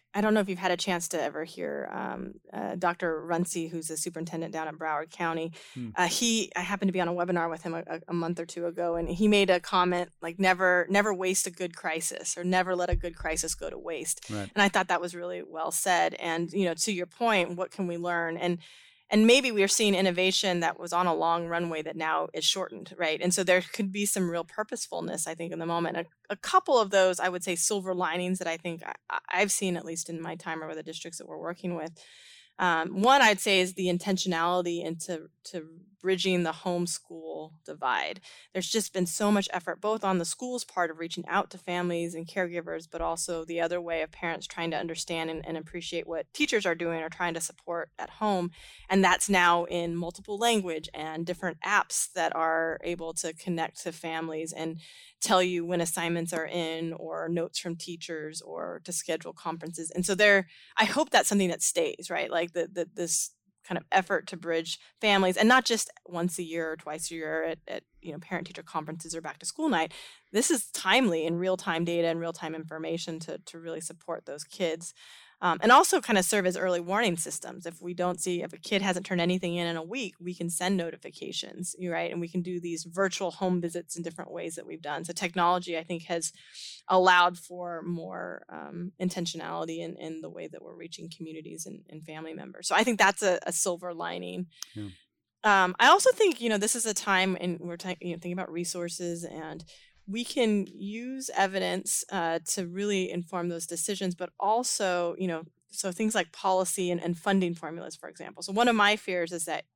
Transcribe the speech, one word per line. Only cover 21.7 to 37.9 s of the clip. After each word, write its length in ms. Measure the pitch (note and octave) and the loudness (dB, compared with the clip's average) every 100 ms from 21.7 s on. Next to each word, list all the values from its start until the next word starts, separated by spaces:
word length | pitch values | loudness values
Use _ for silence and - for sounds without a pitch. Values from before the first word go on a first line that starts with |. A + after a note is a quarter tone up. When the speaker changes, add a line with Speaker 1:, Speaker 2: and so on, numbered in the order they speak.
| D#3+ | -2
Speaker 1:
that 140 | D#3 | -4
now 320 | D#3 D#3+ D#3+ E3 | -4 0 0 -2
is 100 | - | -2
shortened, 480 | D#3 F#3+ F#3 G#3 - - | 0 0 -2 -8 -12 -4
right? 220 | E3 D#3 | 0 2
And 100 | F3+ | 2
so 120 | F3+ | 2
there 180 | F3+ F#3 F#3 | 4 4 4
could 200 | - G3 | -4 -4
be 120 | G3 | 0
some 240 | G3+ G#3 F3 | 0 2 0
real 140 | E3+ | -2
purposefulness, 840 | E3 - G#3+ A#3 - F3 E3+ - E3 | -6 -6 -6 -6 -6 -6 -4 -4 -6
I 80 | E3 | -6
think, 160 | E3+ | -8
in 80 | E3 | -6
the 40 | |
moment. 320 | E3 E3+ E3+ - | -2 0 0 -2
A, 100 | - _ - | -8 _ -10
a 60 | |
couple 420 | G#3 - F#4+ F4+ B3+ | -8 2 2 6 4
of 140 | G3+ | 6
those, 300 | G3 F#3 F3+ | 6 6 4
I 80 | F#3 | -2
would 160 | F3+ | -2
say, 100 | F#3 | -4
silver 400 | E3+ - G#3 F#3 | -2 0 0 -2
linings 460 | F3+ F3+ E3+ F3+ F#3 | -2 0 0 -2 -2
that 80 | F3 | -2
I 80 | E3 | -4
think 260 | F3 E3 | -6 -8
I, 100 | - - - | -10 -12 -6
I, 100 | - - | -6 -2
I've 200 | F3+ G3+ | 0 2
seen, 240 | - F#3+ F3 | 2 0 -2
at 80 | |
least 260 | E3 E3+ - | -4 -8 -8
in 100 | E3 | -8
my 140 | E3 | -8
time 260 | E3+ F3 D#3+ | -10 -8 -8
or 60 | D#3 | -8
with 100 | D#3+ | -10
the 60 | |
districts 360 | D#3 D#3+ E3+ E3+ | -10 -12 -12 -14
that 100 | - | -14
we're 100 | D#3 | -10
working 380 | E3 F3 F3+ E3+ | -8 -6 -4 -4
with. 160 | D#3+ E3 - - - - _ - | -6 -10 -20 -20 -20 -20 _ -2
Um, 420 | F3+ E3 D#3+ F#3+ | 2 2 0 2
one, 220 | A3+ C#4 | 6 8
I'd 160 | A#3 G3 | 8 6
say, 220 | - F#3+ | 4 4
is 140 | F#3 | 2
the 120 | F#3 F3+ | 0 0
intentionality 960 | F3+ G3+ F#3 F#3+ E3 E3+ F3+ F3 E3+ | 0 0 0 0 2 2 2 0 -2
into, 440 | E3 E3 - E3 D#3+ _ | -4 -6 -6 -8 -8 _
to 240 | - F3+ D#3 E3 F#3 _ | -12 -12 -12 -18 -20 _
bridging 420 | F#3 F#3+ F#3 F3+ | 0 2 2 2
the 100 | E3+ | 2
homeschool 1000 | D#3+ F#3 F3 F3 - - E3 D#3+ D#3+ D#3 D#3 | -2 -2 -2 -2 -4 -10 -14 -10 -10 -12 -16
divide. 560 | - D3+ C3 | -14 -4 0